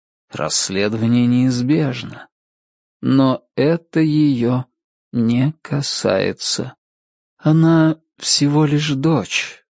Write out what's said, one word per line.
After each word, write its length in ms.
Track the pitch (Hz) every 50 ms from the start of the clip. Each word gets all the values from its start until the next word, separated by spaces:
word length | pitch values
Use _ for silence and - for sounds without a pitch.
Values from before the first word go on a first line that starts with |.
| _ _ _ _ _ _
Расследование 960 | - - 71 78 - - - - 95 95 101 107 110 110 110 113 120 120 120
неизбежно. 1040 | 120 123 123 127 131 123 120 123 127 151 165 156 135 123 123 - - - - - - _ _ _ _ _ _ _ _ _ _ _ _ _ _
Но 440 | - 127 131 135 135 131 127 - _ _ -
это 440 | - 131 151 170 170 - _ - 160
ее 680 | 156 156 151 151 151 147 139 120 117 120 127 127 127 - _ _ _ _ _ _ _ _
не 420 | - 123 113 113 120 123 131 147 156 _
касается. 1120 | - - 147 143 135 - - - - 104 95 95 98 95 95 - - - - - - 127 - _ _ _ _ _ _ _ _ _ _ _ _ _
Она 640 | - 156 156 160 160 160 165 165 156 160 156 - _ _ _ -
всего 480 | - - - - 147 143 143 151 156
лишь 240 | 143 147 147 151 151
дочь, 760 | 143 135 139 160 165 131 95 - - - - - - - _ _ _